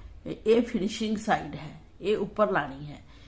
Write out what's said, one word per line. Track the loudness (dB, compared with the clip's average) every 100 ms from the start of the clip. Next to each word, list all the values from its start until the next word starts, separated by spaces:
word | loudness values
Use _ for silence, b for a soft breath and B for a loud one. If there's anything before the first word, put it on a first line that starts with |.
| B -14 -10
ये | -2 4 4
फिनिशिंग | 4 -2 -2 -2 -2 -2
साइड | 2 0 0
है, | -10 -12 -16 -20 -6
ये | -2 0
ऊपर | -2 2 2
लानी | 2 -2 -8 -12
है, | -14 B B